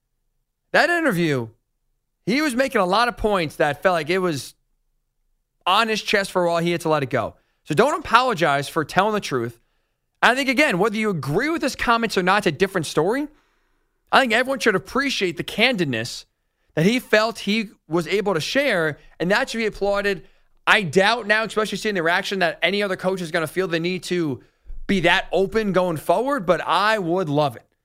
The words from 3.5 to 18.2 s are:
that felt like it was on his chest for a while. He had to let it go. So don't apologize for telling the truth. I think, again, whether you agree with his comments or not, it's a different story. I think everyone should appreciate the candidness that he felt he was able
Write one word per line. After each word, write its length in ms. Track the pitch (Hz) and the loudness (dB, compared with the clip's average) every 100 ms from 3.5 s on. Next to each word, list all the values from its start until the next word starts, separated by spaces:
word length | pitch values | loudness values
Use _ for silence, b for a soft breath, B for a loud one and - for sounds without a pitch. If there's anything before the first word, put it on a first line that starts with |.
| - | -2
that 260 | 156 143 | -2 0
felt 120 | 190 | 0
like 140 | 175 151 | 0 0
it 100 | 185 | 0
was 360 | 180 147 - - _ _ _ _ _ _ _ _ _ _ - | 0 -4 -8 -18 _ _ _ _ _ _ _ _ _ _ 0
on 220 | 196 226 | 0 0
his 120 | 214 | -2
chest 300 | - 208 196 | -2 -2 0
for 140 | 185 | -2
a 40 | 175 | 0
while. 100 | 170 | 0
He 120 | 170 | 0
had 120 | 170 | -2
to 60 | 160 | 0
let 140 | 151 | 0
it 80 | 135 | 0
go. 240 | 127 98 - _ _ | -2 -4 -8 _ _
So 100 | - | -2
don't 240 | 151 247 339 | 2 4 2
apologize 680 | - 226 262 196 160 139 139 | 2 4 4 2 2 2 -2
for 160 | - | -4
telling 300 | 147 - 202 | -2 0 0
the 60 | 208 | -2
truth. 380 | - 135 117 - _ _ _ _ _ _ | -4 -4 -4 -10 _ _ _ _ _ _
I 140 | 196 247 | 2 2
think, 120 | 269 | 2
again, 300 | 240 302 185 | 2 2 2
whether 180 | 214 208 | 0 0
you 140 | 214 | -2
agree 380 | 180 131 156 285 | -2 -2 -2 -2
with 140 | 330 | -2
his 120 | 285 | -4
comments 420 | - - 233 226 - | -2 0 0 0 0
or 60 | |
not, 160 | 180 202 | 2 2
it's 80 | 196 | 0
a 60 | |
different 340 | 147 190 185 151 | -2 -2 -2 -2
story. 400 | - 165 254 294 - _ _ _ _ _ _ _ | 0 0 -2 -4 -10 _ _ _ _ _ _ _
I 80 | - | 2
think 120 | 262 | 4
everyone 260 | 220 254 269 | 2 0 0
should 160 | 240 | 0
appreciate 640 | 190 - 247 277 - 185 151 | 0 -2 -4 -2 -2 -4 -4
the 80 | |
candidness 800 | - - 233 233 160 117 120 - - _ _ _ _ | -8 0 0 2 -2 -2 -4 -10 -16 _ _ _ _
that 100 | - | 0
he 140 | 170 247 | 2 2
felt 420 | - 214 220 220 | 2 2 2 -2
he 300 | - 214 214 - - | -4 -2 -4 -10 -4
was 220 | 160 170 | -4 0
able 260 | 196 | -2